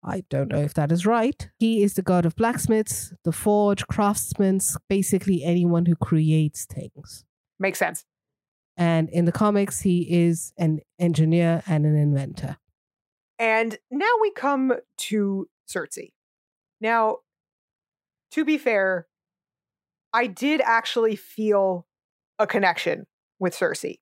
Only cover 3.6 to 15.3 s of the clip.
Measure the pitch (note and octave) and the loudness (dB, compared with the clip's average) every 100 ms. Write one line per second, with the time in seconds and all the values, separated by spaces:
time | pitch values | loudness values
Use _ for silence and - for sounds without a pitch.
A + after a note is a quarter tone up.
3.6 | G#3 G3+ - - G#3 G#3 - - G3 F#3+ | 2 0 -4 0 0 0 -6 0 0 2
4.6 | - - _ G3 F#3+ G3 F#3+ F3+ D#3 F3 | -2 -6 _ -2 0 0 0 -2 2 2
5.6 | E3+ E3+ E3+ E3 - D#3+ D#3 D#3+ D3+ - | 2 2 2 0 2 2 4 2 2 -4
6.6 | - - - - - - _ _ _ _ | -12 -12 -14 -16 -20 -20 _ _ _ _
7.6 | F#3+ F#3 F3+ E3+ _ _ _ _ _ _ | -4 -2 -4 -4 _ _ _ _ _ _
8.6 | _ - E3+ E3 D#3+ F3 E3+ - G#3+ G#3 | _ -2 2 2 0 0 0 2 2 2
9.6 | G3+ - G3 F3 E3+ F3 E3+ E3 - - | 0 -2 0 0 2 2 2 0 -6 -2
10.6 | E3 D#3 - _ F3 D#3 D#3+ E3+ E3+ E3 | 0 0 -6 _ 0 2 4 4 2 0
11.6 | - D#3 D3+ D3+ D3 C#3+ C#3 - C#3 C#3+ | 0 0 2 4 2 0 -2 -8 -10 -12
12.6 | _ _ _ _ _ _ _ _ A3+ A3 | _ _ _ _ _ _ _ _ 0 0
13.6 | A3+ G#3+ _ C4+ G4+ A#4+ G#4+ G4+ C#4 C#4 | 0 -6 _ -4 0 2 0 -2 -2 0
14.6 | C4 A#3+ - - - G#3+ G3+ | 0 -2 -6 -14 -4 -2 0